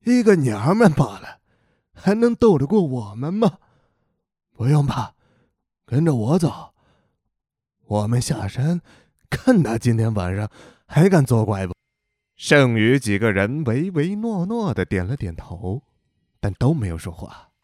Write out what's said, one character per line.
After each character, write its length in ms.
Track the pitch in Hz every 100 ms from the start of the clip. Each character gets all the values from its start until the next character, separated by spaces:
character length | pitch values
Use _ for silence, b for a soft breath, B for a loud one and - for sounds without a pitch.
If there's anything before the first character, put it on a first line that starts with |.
一 200 | - 247
个 140 | 220 185
娘 420 | 131 104 123 208
们 140 | 220
罢 260 | 143 131 -
了， 220 | - - _ _ _ _ _
还 220 | - -
能 220 | 214 233 233
斗 240 | 233 151
得 80 | 139
过 160 | 214
我 320 | 160 127 104 107
们 180 | 143
吗？ 240 | 202 220 - _ _ _ _ _ _ _ _ _
不 160 | _ 113
用 180 | 147 139
怕， 300 | - 110 _ _ _ _ _ _ _ _
跟 200 | 127 165
着 80 |
我 260 | 127 110 175
走， 360 | 165 - - _ _ _ _ _ _ _ _ _ _ _ _
我 220 | 104 104
们 140 | 120
下 260 | - - 95
山， 340 | - 143 175 b b b b _
看 340 | - - 131
他 160 | 127 113
今 180 | 123 113
天 160 | 113
晚 220 | 104 90 95
上 140 | 107 B B B _
还 240 | 143 185
敢 160 | 175 135
作 180 | 117
怪 220 | 107 98 95
不？” 80 | - _ _ _ _ _ _
剩 380 | - 147 131 113
余 220 | 110 135
几 220 | 110 101
个 120 | 113
人 320 | 95 101 147 135
唯 260 | 117 185
唯 240 | 170 160 208
诺 320 | 226 202 175
诺 260 | 233 202
地 100 | 95
点 220 | 92 95 90
了 100 | 143
点 200 | 92 82
头， 480 | - 85 90 120 _ _ _ _ _ _
但 120 | -
都 200 | 92 120
没 140 | 156 101
有 100 | 82
说 160 | 95
话。 380 | 85 - - _ _